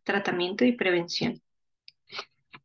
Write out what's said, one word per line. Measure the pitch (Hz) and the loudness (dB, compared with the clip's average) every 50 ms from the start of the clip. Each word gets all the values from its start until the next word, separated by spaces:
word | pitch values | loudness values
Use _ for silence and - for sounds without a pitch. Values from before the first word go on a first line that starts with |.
| _ | _
tratamiento | - 196 202 196 190 180 175 175 180 196 - 247 | -2 -2 0 0 0 0 0 -2 -2 0 2 2
y | 247 | 2
prevención. | 240 - 190 190 175 175 170 170 - - 170 165 - - - _ _ _ _ _ _ _ _ - - _ _ _ - - - - _ _ _ _ - - _ | 2 2 2 2 2 2 0 -2 -4 -2 -2 -2 -2 -6 -10 _ _ _ _ _ _ _ _ -20 -20 _ _ _ -14 -14 -14 -16 _ _ _ _ -20 -20 _